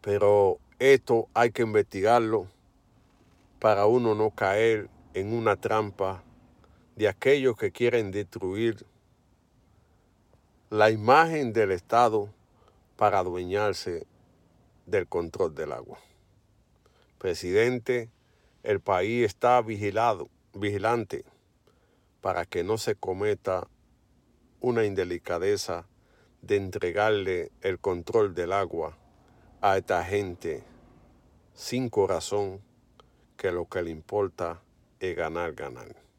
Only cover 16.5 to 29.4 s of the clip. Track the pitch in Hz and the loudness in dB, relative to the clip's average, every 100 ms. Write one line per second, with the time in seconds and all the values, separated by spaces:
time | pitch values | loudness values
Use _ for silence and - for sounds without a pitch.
16.5 | _ _ _ _ _ _ _ 95 85 90 | _ _ _ _ _ _ _ -8 -6 -2
17.5 | 98 117 127 113 123 117 _ _ _ _ | 0 2 -2 -2 -4 -4 _ _ _ _
18.5 | _ - 101 - 92 98 120 113 - 123 | _ -4 -2 0 0 0 0 0 0 2
19.5 | 123 113 104 104 98 117 98 - _ _ | 4 2 -4 -4 0 0 -2 -8 _ _
20.5 | 101 104 101 101 117 107 - - _ _ | -6 -4 -2 -2 -2 -4 -10 -14 _ _
21.5 | _ _ _ _ _ _ _ - 87 85 | _ _ _ _ _ _ _ -4 -4 -4
22.5 | 90 87 110 - 104 - 92 104 101 - | -4 -2 -2 -2 -4 -4 -2 -2 -2 -2
23.5 | 92 - _ _ _ _ _ _ _ _ | -4 -6 _ _ _ _ _ _ _ _
24.5 | _ 123 117 107 95 90 87 - 87 95 | _ -2 0 0 0 -4 -4 -6 -2 0
25.5 | 101 - 87 87 _ _ _ _ _ - | -2 -2 -8 -10 _ _ _ _ _ -2
26.5 | 101 98 98 87 85 107 104 95 92 82 | -2 -2 -4 -4 0 0 0 -2 -4 -6
27.5 | _ 98 92 - 90 85 117 104 85 87 | _ -6 -4 -4 -4 -2 0 0 -2 -4
28.5 | 98 92 82 80 82 _ _ _ _ | -2 -4 -6 -8 -10 _ _ _ _